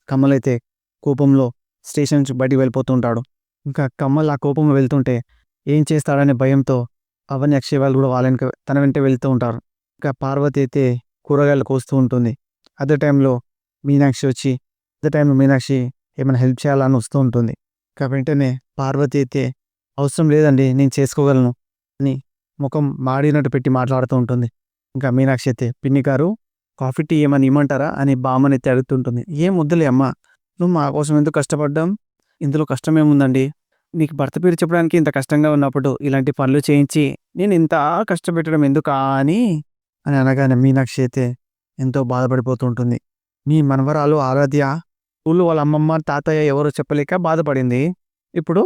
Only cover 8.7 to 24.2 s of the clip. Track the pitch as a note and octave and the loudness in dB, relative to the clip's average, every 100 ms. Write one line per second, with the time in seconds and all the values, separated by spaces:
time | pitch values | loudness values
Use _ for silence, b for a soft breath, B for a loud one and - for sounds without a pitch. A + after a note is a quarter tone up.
8.7 | C#3+ C#3 C#3 C3+ B2+ C#3 B2+ A#2+ A#2 - | 0 0 0 0 0 0 -2 -2 -6 -12
9.7 | _ _ _ D3 C3 C3+ C#3 C#3+ C#3+ C3 | _ _ _ -8 -6 -6 -2 -2 0 -2
10.7 | C#3+ B2+ A#2+ - _ - C#3+ C#3+ C#3+ A#2+ | 0 0 -2 -8 _ -4 0 2 2 0
11.7 | C3+ - C3+ B2+ B2+ A#2 B2+ _ _ _ | -4 -2 0 2 0 -2 -4 _ _ _
12.7 | _ C#3 D3 D3 C#3 C3+ B2 - _ _ | _ -2 0 2 2 2 0 -6 _ _
13.7 | _ C#3+ C#3+ C#3+ B2+ C#3 B2+ C3+ B2+ - | _ -2 2 2 0 -4 -2 -4 -4 -8
14.7 | _ _ _ D3+ D3 D3 C3+ C#3 C3+ - | _ _ _ -2 2 2 4 4 2 0
15.7 | C3+ B2 - _ - C3+ B2+ B2+ B2+ D3 | -2 -4 -8 _ -6 -2 2 0 0 -2
16.7 | C#3 C3 C3 - C#3+ B2+ A#2+ A2+ - _ | 0 2 0 0 -2 0 0 -2 -6 _
17.7 | _ _ - C#3 C3+ C3 C#3+ C3 B2+ - | _ _ -8 -6 -4 -2 0 0 -2 -10
18.7 | - C3+ C#3 C#3+ C#3+ C3 C#3 C3 - _ | -8 -4 -2 -2 -2 -2 -4 -6 -8 _
19.7 | _ _ - C#3 - D#3+ D3 D3+ C3+ C3+ | _ _ -6 -4 0 2 4 4 4 2
20.7 | C3 C#3 - C3+ - C#3 C3 B2 B2 _ | 2 0 0 -2 0 2 2 2 -2 _
21.7 | _ _ _ C#3 C3+ - _ _ - C#3 | _ _ _ -4 -4 -10 _ _ -10 -6
22.7 | D#3 C#3+ D3 C3 C3+ D3 D3 C#3 C3+ C3+ | -2 -4 -4 -4 0 0 0 0 -2 0
23.7 | C3 B2+ C3 B2+ C3 | 0 0 -2 0 0